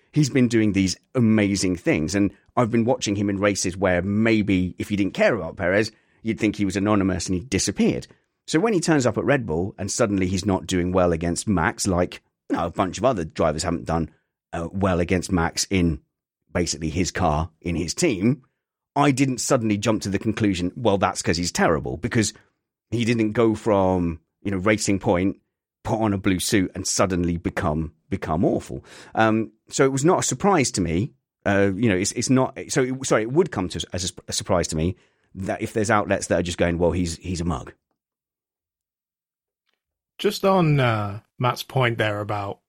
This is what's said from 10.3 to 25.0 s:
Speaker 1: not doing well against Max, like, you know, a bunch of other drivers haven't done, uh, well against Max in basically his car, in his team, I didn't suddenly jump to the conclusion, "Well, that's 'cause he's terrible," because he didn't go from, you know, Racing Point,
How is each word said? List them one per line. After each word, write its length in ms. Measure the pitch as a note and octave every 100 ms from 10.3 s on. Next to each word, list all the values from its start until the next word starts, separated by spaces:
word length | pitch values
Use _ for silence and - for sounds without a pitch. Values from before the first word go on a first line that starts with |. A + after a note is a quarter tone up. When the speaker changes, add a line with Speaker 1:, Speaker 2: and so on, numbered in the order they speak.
| F#2+ G2
Speaker 1:
not 200 | F#2 F2
doing 240 | F2+ F2
well 200 | F#2 F2+
against 340 | E2 E2+ E2+ -
Max, 380 | F#2 E2+ - -
like, 340 | F2 F2+ - - _ -
you 80 | C#4
know, 80 | E2+
a 60 |
bunch 260 | E2 F#2+ E2+
of 80 | A#2
other 180 | A2+
drivers 400 | D#2+ - E2+ D#2
haven't 220 | E2+ E2+ B1+
done, 240 | E2 D#2+ - _ _ _
uh, 160 | F2+ E2+
well 260 | G2 G2 F2
against 320 | F2 F#2 -
Max 340 | F#2 E2 - -
in 320 | F#2+ F2 D2 - _ _ _ _
basically 380 | - E2+ D2 E2
his 220 | C#2+ E2+
car, 380 | - E2+ D2+ E2 -
in 140 | - D#2
his 180 | E2+
team, 500 | - F3 G2 G#2 D3+ _ _ _ _ _
I 180 | - D3
didn't 260 | C3 C3+ B2
suddenly 400 | - C#3 A2+ G#2
jump 240 | A2 A2
to 80 | G#2
the 100 | G2
conclusion, 540 | A2+ G2+ G#2 F#2 F2+ -
"Well, 220 | A2+ G2
that's 240 | F#2 -
'cause 160 | - E2+
he's 160 | F2
terrible," 420 | - G3 D2+ C2 C2+
because 380 | - - G3 - _ _ _ _ _
he 160 | A2+ A2+
didn't 260 | A#2 A2
go 240 | G#2+ A2+ G#2+
from, 640 | - G2+ F#2 F#2 F2 D#2+ _ _
you 80 | G2
know, 60 | F#2+
Racing 420 | F#2+ A2 -
Point, 400 | G2